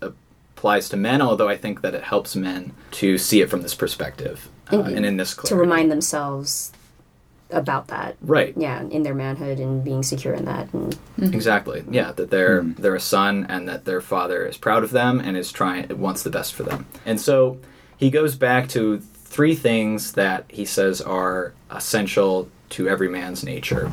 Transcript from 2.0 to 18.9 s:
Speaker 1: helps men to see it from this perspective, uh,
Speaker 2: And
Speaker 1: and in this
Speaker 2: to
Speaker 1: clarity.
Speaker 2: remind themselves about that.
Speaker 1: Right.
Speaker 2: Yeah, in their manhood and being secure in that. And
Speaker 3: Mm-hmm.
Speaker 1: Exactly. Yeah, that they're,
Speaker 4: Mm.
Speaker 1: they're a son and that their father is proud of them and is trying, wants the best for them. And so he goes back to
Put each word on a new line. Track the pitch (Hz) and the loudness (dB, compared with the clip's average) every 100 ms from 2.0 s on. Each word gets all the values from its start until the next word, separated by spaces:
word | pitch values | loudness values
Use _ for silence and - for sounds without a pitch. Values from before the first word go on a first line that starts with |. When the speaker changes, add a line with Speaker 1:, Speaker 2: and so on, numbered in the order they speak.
Speaker 1:
helps | - 104 - 98 | -2 -2 -2 -4
men | 92 92 - - - | -4 -6 -10 -16 -14
to | - 98 92 | 0 2 2
see | - 104 | 4 6
it | 90 | 6
from | 90 | 2
this | 87 | -4
perspective, | - 90 - 73 - - - - - - | -4 -2 -2 -8 -8 -10 -10 -16 -16 0
uh, | 208 | 0
Speaker 2:
And | - 107 | 2 0
Speaker 1:
and | 104 | 0
in | 95 | 0
this | 92 | -2
Speaker 2:
to | - | -4
Speaker 1:
clarity. | - 185 | 0 4
Speaker 2:
remind | 175 165 160 | 4 6 4
themselves | 151 - 151 143 139 139 - - - - _ _ _ _ _ - | 2 0 -2 -4 -4 -4 -6 -6 -14 -20 _ _ _ _ _ -6
about | 165 139 135 - | -4 0 -2 -4
that. | - - - | -8 -8 -8
Speaker 1:
Right. | - 147 - - | 2 4 2 -2
Speaker 2:
Yeah, | 147 123 | -4 -4
in | - 151 | -4 -2
their | 147 | -2
manhood | 139 135 135 139 135 | -2 -4 -4 -4 -4
and | 131 131 | -2 -2
being | 135 135 | -2 -2
secure | 135 135 131 | -2 -2 -4
in | - | -4
that. | - - - | -4 -6 -6
And | - - - - - | -4 -4 -8 -10 0
Speaker 3:
Mm-hmm. | 190 | 0
Speaker 1:
Exactly. | 117 113 101 - - 85 | 2 2 2 0 -10 -2
Yeah, | 123 87 | -2 -2
that | - 90 | -4 0
they're, | 95 92 92 | 4 4 4
Speaker 4:
Mm. | 82 82 | 2 0
Speaker 1:
they're | 101 | 0
a | 92 | 0
son | - 98 101 101 92 | 0 2 2 0 -2
and | 92 90 | -6 -6
that | 85 | -8
their | 95 92 | -4 -4
father | - 92 87 90 90 | -2 -2 -2 -2 -4
is | - | -2
proud | 110 113 | 0 2
of | 110 | 2
them | 127 123 123 | 2 2 2
and | 95 92 | 0 -4
is | 90 | -6
trying, | - 95 90 - - | -2 -2 -2 -6 -4
wants | 95 95 | -2 -2
the | - | -4
best | - - | -4 -6
for | - | -8
them. | - - - - | -6 -6 -10 -12
And | - 110 | -4 -2
so | - 135 131 131 - - - - | 2 4 4 0 -16 -20 -16 0
he | 135 | 2
goes | 151 156 131 | 4 2 2
back | 127 127 127 | 4 4 2
to | 123 110 | 0 2